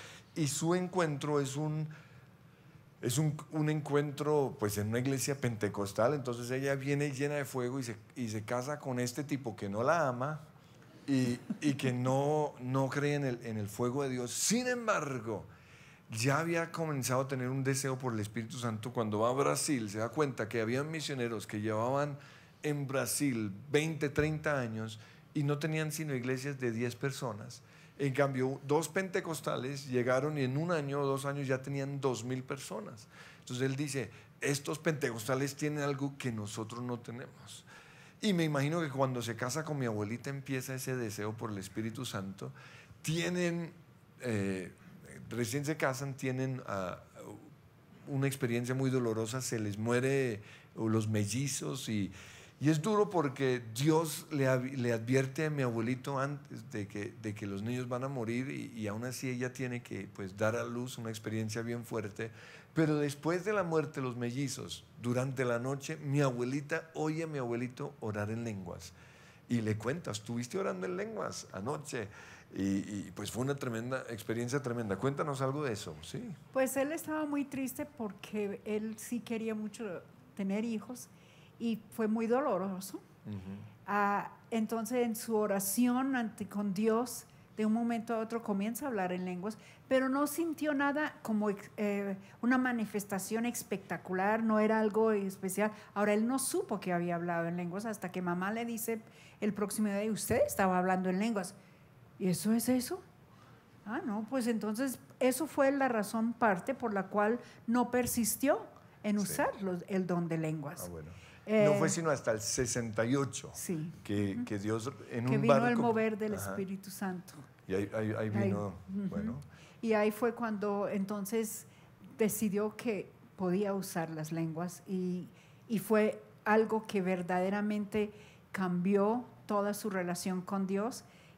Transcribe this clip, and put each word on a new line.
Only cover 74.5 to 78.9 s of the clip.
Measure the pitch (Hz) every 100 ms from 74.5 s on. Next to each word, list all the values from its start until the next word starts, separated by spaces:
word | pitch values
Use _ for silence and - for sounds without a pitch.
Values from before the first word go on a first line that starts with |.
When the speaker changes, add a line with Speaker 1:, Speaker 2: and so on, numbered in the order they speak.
| 143
Speaker 1:
tremenda. | 123 120 107 95
Cuéntanos | 135 143 151 135
algo | 135 143 139
de |
eso, | 101 87 78
¿sí? | 78 147 240 156 -
Speaker 2:
Pues | 262 262 269
él | 277
estaba | 320 311 311 302
muy | 285 277
triste | 262 254 - 294
porque | - 214 196 - 214 202 196 -
él | 208 220